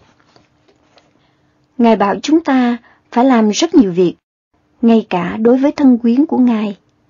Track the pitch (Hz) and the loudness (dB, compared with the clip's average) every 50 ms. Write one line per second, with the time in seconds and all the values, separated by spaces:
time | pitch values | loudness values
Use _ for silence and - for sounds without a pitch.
0 | _ _ _ _ _ _ _ _ _ _ _ _ _ _ _ _ _ _ _ _ | _ _ _ _ _ _ _ _ _ _ _ _ _ _ _ _ _ _ _ _
1 | _ _ _ _ _ _ _ _ _ _ _ _ _ _ _ - 240 226 220 196 | _ _ _ _ _ _ _ _ _ _ _ _ _ _ _ 0 2 2 2 2
2 | 208 202 190 196 - - 302 330 330 294 269 254 247 240 240 233 _ _ _ _ | 0 -4 -4 -6 -4 -2 -2 -2 0 0 -2 0 0 -2 -4 -6 _ _ _ _
3 | _ _ - - 262 269 254 226 220 208 202 - 320 330 - 311 214 190 170 180 | _ _ -2 0 0 2 2 2 0 0 -2 -2 -4 0 2 2 2 2 0 0
4 | 180 165 - _ _ _ _ _ _ _ _ _ _ _ _ - - 233 226 220 | -2 -2 -2 _ _ _ _ _ _ _ _ _ _ _ _ -2 0 2 2 2
5 | 214 - 185 175 175 180 196 220 220 233 254 262 269 294 294 - 285 262 247 226 | 0 -2 -6 -6 -4 -6 -6 -2 0 0 2 2 0 -2 -2 2 2 2 2 2
6 | 233 233 233 262 311 320 - 254 247 240 226 214 214 202 208 _ _ _ _ _ | 0 -2 0 0 0 -2 0 0 0 0 0 -2 -4 -6 -8 _ _ _ _ _
7 | _ | _